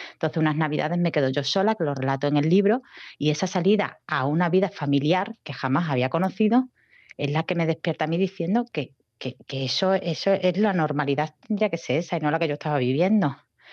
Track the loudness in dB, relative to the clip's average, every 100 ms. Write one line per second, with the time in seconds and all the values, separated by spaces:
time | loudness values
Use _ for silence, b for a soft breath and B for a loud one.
0 | B -4 -2 0 0 2 0 0 0 0
1 | 0 2 0 0 -2 0 0 0 -2 -2
2 | -2 0 0 2 4 4 4 0 B B
3 | B -4 -2 0 -2 0 2 2 0 -6
4 | -6 -2 0 0 2 2 0 -2 0 2
5 | 2 0 -2 -8 -14 -6 -2 0 0 0
6 | 0 0 0 0 2 2 0 b b b
7 | b -6 -2 -2 -2 0 0 0 -2 -2
8 | -2 0 -2 -2 -2 0 -2 -6 -8 _
9 | _ -12 -10 -10 -10 -6 -4 -2 0 0
10 | -2 -2 0 2 2 2 2 2 0 0
11 | 0 0 -2 -6 -6 -2 0 -2 -2 -2
12 | -2 -2 0 0 0 -2 -2 0 2 2
13 | 2 2 2 -2 _ _ B